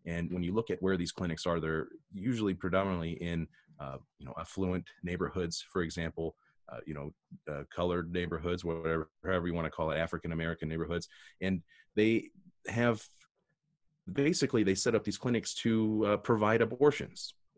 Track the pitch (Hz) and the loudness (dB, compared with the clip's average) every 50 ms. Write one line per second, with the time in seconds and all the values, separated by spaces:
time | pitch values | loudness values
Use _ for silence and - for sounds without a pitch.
0 | _ 82 85 85 85 80 90 90 87 85 92 110 113 - 95 - 90 95 95 92 | _ -6 -4 -4 -4 -4 -4 -4 -2 0 0 -2 -2 -2 -4 -2 0 0 0 0
1 | 87 82 - - 92 87 82 80 - 90 85 85 78 80 80 80 - - - - | 0 -4 -4 -4 -4 -4 -4 -2 -2 -2 0 0 0 0 -2 -2 -2 -6 -10 -18
2 | - _ - 98 92 120 127 113 107 101 95 90 - 95 85 95 98 98 92 87 | -20 _ -12 -6 -2 -2 0 2 2 2 0 0 0 0 2 2 2 2 0 0
3 | 82 82 82 - 85 87 85 85 82 - - _ _ _ - - 73 67 67 65 | -2 -2 -4 -4 -4 -2 -2 -2 -4 -6 -8 _ _ _ -16 -14 -12 -12 -10 -12
4 | - _ _ _ 71 65 - - 82 - - - 98 90 90 90 87 - - - | -14 _ _ _ -16 -12 -12 -12 -12 -10 -6 -4 -2 -2 -2 -2 -4 -8 -14 -12
5 | - 87 90 85 92 80 - 95 87 85 85 - - - - 98 85 82 80 87 | -8 -6 -4 -4 -4 -4 -2 -4 -4 -4 -4 -8 -10 -6 -4 -4 -2 -2 -4 -4
6 | 85 80 78 - 82 80 - _ _ _ _ _ _ - - 58 - - 78 73 | -6 -6 -4 -4 -6 -6 -6 _ _ _ _ _ _ -16 -14 -14 -10 -10 -8 -8
7 | 69 73 - _ _ _ - - - - 76 71 73 - - - 87 90 87 90 | -8 -10 -12 _ _ _ -20 -16 -10 -8 -8 -8 -8 -8 -4 -2 0 0 0 0
8 | 85 82 87 90 87 85 82 80 80 87 90 90 - 85 82 82 82 80 82 80 | -2 -2 -2 -2 -2 -2 -4 -4 -2 -2 -2 -2 -2 -4 -4 -2 0 0 0 0
9 | 78 - _ _ - 87 95 90 85 87 85 85 80 78 - - 80 78 78 76 | 0 -4 _ _ -4 -2 0 0 0 0 0 -2 -2 -2 -2 -2 -2 0 0 0
10 | 82 82 - 85 - 87 82 80 82 82 82 - - 78 78 80 82 78 85 87 | 0 -2 -2 -4 -4 -4 -2 -2 -2 -2 -2 -4 -4 -4 -4 -4 -2 -2 -2 -4
11 | 82 - - - - - - _ 92 95 95 92 - - _ - _ _ _ 104 | -4 -8 -14 -20 -20 -20 -12 _ -2 -2 -2 -2 -2 -8 _ -20 _ _ _ 2
12 | 107 110 113 113 - - - - - - - _ _ - 104 113 120 120 117 104 | 4 4 4 2 0 -2 -10 -20 -20 -20 -20 _ _ -4 0 2 4 4 2 0
13 | - - - _ _ _ _ _ _ _ _ _ _ _ _ _ _ _ _ _ | -4 -12 -20 _ _ _ _ _ _ _ _ _ _ _ _ _ _ _ _ _
14 | _ - 92 135 139 151 180 - - 131 - 120 107 95 95 92 - - - 90 | _ -6 -2 2 2 2 4 2 2 2 4 4 6 6 4 4 4 4 4 4
15 | - - - - - 127 120 117 - - - - - 117 113 113 110 110 107 107 | 2 0 -4 -2 -2 0 0 0 0 -2 -6 -2 2 2 4 4 4 2 2 2
16 | 107 101 104 101 - - 120 110 107 107 110 117 - 113 113 123 135 147 139 - | 4 4 4 2 4 4 4 4 6 4 6 4 4 2 4 4 6 6 6 4
17 | - - - - - - - _ _ _ _ | -2 -8 -8 -12 -14 -14 -16 _ _ _ _